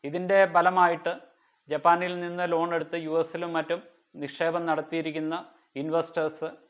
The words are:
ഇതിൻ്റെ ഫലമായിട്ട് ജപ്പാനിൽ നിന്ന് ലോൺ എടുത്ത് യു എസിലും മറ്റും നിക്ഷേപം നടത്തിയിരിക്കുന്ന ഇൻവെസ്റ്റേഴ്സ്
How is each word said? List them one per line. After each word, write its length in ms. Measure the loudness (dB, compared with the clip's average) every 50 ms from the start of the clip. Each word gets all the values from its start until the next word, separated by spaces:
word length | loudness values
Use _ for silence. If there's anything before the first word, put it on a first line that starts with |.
| -10
ഇതിൻ്റെ 420 | -6 -6 -6 -2 2 6 6 6
ഫലമായിട്ട് 680 | 6 6 4 4 4 6 6 4 4 4 0 -2 -4 -6 -6 -10 -20 _ _ _ _ _ _ _ -4
ജപ്പാനിൽ 500 | -4 2 4 4 4 4 2 -4 -4 -4
നിന്ന് 320 | -6 -6 -4 -4 -2 0
ലോൺ 240 | 0 0 0 0 0
എടുത്ത് 200 | -2 -2 -2 -6
യു 240 | -6 -4 -2 0 0
എസിലും 340 | 0 -2 -4 -8 -6 -2 -2
മറ്റും 280 | -2 -2 -2 -4 -6 -6 -16 _ _ _ _ _
നിക്ഷേപം 500 | -10 -10 -10 -4 -2 -2 0 0 -2 0
നടത്തിയിരിക്കുന്ന 800 | 0 -2 -2 -2 -4 -4 -4 -4 -4 -4 -4 -4 -4 -6 -6 -8 -12 _ _ _ _ _
ഇൻവെസ്റ്റേഴ്സ് 760 | -8 -6 -2 -2 -2 -2 -2 -4 -4 -4 -4 -4 -6 -10 -10 -10 -14 _ _